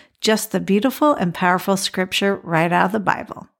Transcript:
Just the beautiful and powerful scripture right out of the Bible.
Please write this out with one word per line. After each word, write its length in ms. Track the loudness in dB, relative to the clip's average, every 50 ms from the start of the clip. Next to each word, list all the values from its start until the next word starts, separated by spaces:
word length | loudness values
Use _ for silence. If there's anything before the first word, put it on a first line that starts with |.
| -20 _ _ _
Just 320 | 0 0 2 0 0 -2 -4
the 80 | -2
beautiful 540 | 0 2 2 2 2 0 0 2 2 2 2
and 180 | 2 0 -2 -2
powerful 460 | 0 0 2 2 2 2 0 0 0
scripture 580 | -2 -4 -4 -4 -4 -2 -2 0 0 0 0 -2 -2
right 260 | -2 0 0 2 2
out 140 | 2 2 2
of 80 | 2 0
the 80 | -2
Bible. 480 | -2 -2 -4 -4 -4 -10 -14 -16 -18 -20 _ _